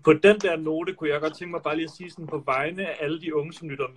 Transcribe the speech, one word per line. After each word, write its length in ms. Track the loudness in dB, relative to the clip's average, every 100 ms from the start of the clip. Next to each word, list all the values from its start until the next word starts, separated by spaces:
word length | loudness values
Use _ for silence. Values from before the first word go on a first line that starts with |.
på 80 | 4
den 240 | 8 8 6
der 160 | 4 0
note, 380 | -2 -2 -4
kunne 160 | -4 -2
jeg 100 | 0
godt 160 | -2 -6
tænke 120 | -8
mig 100 | -6
bare 140 | -4 -2
lige 80 |
at 60 | -4
sige 200 | -8 -16
sådan 160 | -14 -8
på 120 | -6
vegne 480 | -2 -2 -2 -4 -6
af 100 | -4
alle 200 | -4 -4
de 140 | -4 -4
unge, 160 | -4
som 160 | -8 -12
lytter 180 | -6 -6